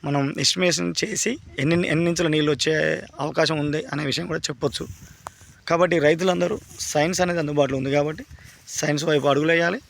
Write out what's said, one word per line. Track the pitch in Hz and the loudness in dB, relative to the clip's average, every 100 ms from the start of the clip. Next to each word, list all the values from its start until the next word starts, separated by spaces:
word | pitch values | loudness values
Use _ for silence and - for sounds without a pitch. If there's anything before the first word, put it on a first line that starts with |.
మనం | 156 143 139 - | 0 0 0 0
ఎస్టిమేషన్ | 143 180 180 160 175 165 | -2 2 0 0 -2 -2
చేసి, | - 165 - 262 - - | -4 -2 -2 -4 -8 -4
ఎన్ని, | 139 170 175 | 0 0 2
ఎన్ని | 151 170 | 0 0
ఇంచుల | 170 170 | 0 0
నీళ్ళు | 156 151 | 2 2
వచ్చే | 143 - 156 156 165 - - | 0 0 0 0 -2 -6 -8
అవకాశం | 143 160 156 156 | -6 0 2 2
ఉంది | 147 151 - | -2 -4 -6
అనే | 147 147 | -6 -4
విషయం | 131 175 | -4 -4
కూడా | 160 | -6
చెప్పొచ్చు. | - 143 147 - - - - - - - - - - | -6 -4 -4 -4 -10 -12 -18 -18 -18 -18 -20 -18 -2
కాబట్టి | 170 175 170 | 2 4 4
రైతులందరూ | 147 165 185 175 175 143 - - | 4 4 2 2 0 -4 -10 -12
సైన్స్ | - 151 156 180 | -4 0 0 2
అనేది | 180 175 | 0 0
అందుబాటులో | 147 147 139 135 | -2 0 0 0
ఉంది | 131 | 0
కాబట్టి | 143 147 160 269 - - - - | 0 0 -4 -14 -20 -20 -20 -14
సైన్స్ | - 156 147 | -4 -2 0
వైపు | 160 151 139 | 2 2 4
అడుగులేయాలి | 139 156 165 170 208 - | 2 4 2 2 -2 -8